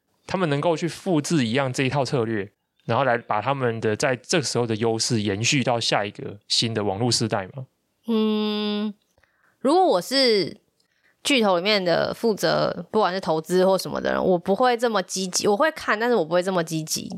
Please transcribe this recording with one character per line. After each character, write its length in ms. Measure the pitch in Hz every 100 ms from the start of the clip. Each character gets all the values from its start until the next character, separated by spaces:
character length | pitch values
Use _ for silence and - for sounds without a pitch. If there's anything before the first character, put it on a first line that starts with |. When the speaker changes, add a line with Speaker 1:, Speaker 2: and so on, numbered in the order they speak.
| _ _ -
Speaker 1:
他 100 | 190
们 120 | 165
能 120 | 143
够 160 | 170 156
去 100 | 170
复 340 | - 196 156
制 260 | 139 170 113
一 60 |
样 200 | 131 131
这 100 | 123
一 40 | 131
套 160 | 139
策 200 | 123 135
略， 260 | 113 110 98 _ _ _ -
然 100 | 117
后 80 |
来 140 | 135 117
把 220 | - 107
他 140 | 113
们 260 | 139 123 113
的 140 | 107
在 220 | 104 139 123
这 240 | - 175
时 160 | 120 120
候 80 | 117
的 80 | 107
优 220 | 117 113
势 240 | - 113
延 200 | 104 98
续 200 | 117 147
到 160 | 127 117
下 260 | - 135
一 60 | 104
个 280 | - 107 101 -
新 240 | - 117
的 100 | 110
网 140 | 101 98
络 120 | 123
时 180 | - 113
代 160 | 107 92
吗？ 120 | 135 127 _ _ _ 233
Speaker 2:
嗯， 880 | 220 220 214 214 208 208 208 214 202 _ _ _ _ _ _
如 140 | 254
果 100 | 349
我 160 | 349 185
是 560 | - 269 254 208 160 - _ _ _ _ _ _
巨 180 | - 269
头 160 | 208 175
里 60 |
面 200 | 196 208
的 300 | 180 156 135
负 220 | - 233
责， 520 | - 160 151 151 - 175
不 80 | 220
管 140 | 185
是 40 | 190
投 200 | 185 160
资 240 | 160 185
或 140 | 190 185
什 120 | 156
么 100 | -
的 120 | 65
人， 100 | 65
我 160 | 180 175
不 160 | 190
会 220 | 196 254 240
这 140 | 240
么 120 | 202
积 240 | 180 190 190
极， 220 | - -
我 80 | 208
会 140 | 320
看， 280 | 311 - 214
但 100 | 240
是 40 |
我 100 | 226
不 100 | 156
会 80 | 175
这 100 | 185
么 100 | 180
积 200 | 160 160
极 260 | 156 - -